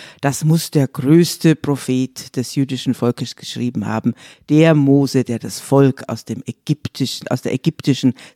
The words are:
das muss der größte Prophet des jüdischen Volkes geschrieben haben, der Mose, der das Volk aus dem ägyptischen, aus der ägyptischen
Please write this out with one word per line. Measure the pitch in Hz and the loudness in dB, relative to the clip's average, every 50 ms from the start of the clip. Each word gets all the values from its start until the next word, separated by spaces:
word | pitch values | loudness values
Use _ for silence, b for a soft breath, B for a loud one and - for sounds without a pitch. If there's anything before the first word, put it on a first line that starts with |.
| B B B B | B B B B
das | - 143 135 - - | -4 -4 -4 -2 0
muss | 156 160 170 - - | 0 0 0 -2 -2
der | - 156 139 | 0 0 0
größte | 127 - - 127 131 156 170 175 160 - - - 165 156 | 0 -2 -4 2 4 6 6 6 4 0 0 2 2 2
Prophet | - - - 143 127 - - 131 127 131 127 - - - - - | 2 0 -2 -4 -4 -2 -2 -2 0 -2 -2 -6 -12 -18 -10 -8
des | 135 120 - - | -6 -6 -4 -4
jüdischen | 139 139 127 131 127 - 139 120 | -4 -4 -2 -4 -4 -4 -4 -2
Volkes | - - 120 120 - 127 120 - | 0 -2 -2 -2 -2 -6 -10 -10
geschrieben | - - - - 117 117 123 123 117 101 | -14 -16 -12 -8 -6 -6 -4 -4 -4 -4
haben, | 110 107 110 - 120 113 B B B B B B - | -4 -4 -2 -2 -2 -4 B B B B B B 0
der | 147 151 160 165 160 | 4 6 6 6 6
Mose, | 151 139 139 135 143 139 131 - 131 123 | 4 4 4 4 4 4 2 0 0 0
der | - 117 113 | 0 -4 -6
das | - 110 - - | -6 -10 -12 -12
Volk | - - 135 139 139 135 127 - - - | -4 2 4 4 6 4 2 0 -6 -8
aus | 113 110 - | -8 -8 -8
dem | - 117 - - | -10 -10 -8 -8
ägyptischen, | - 123 - _ - 151 - - - - - 139 120 - - - - | -10 -12 -10 _ -4 -4 -4 -4 -10 -6 -6 -6 -6 -6 -10 -6 -6
aus | - 123 | -6 -6
der | - - - | -4 -4 -4
ägyptischen | 131 - 170 - - - - 135 - - 131 117 B B B B | -2 -2 -2 -4 -2 -2 -2 0 2 0 0 0 B B B B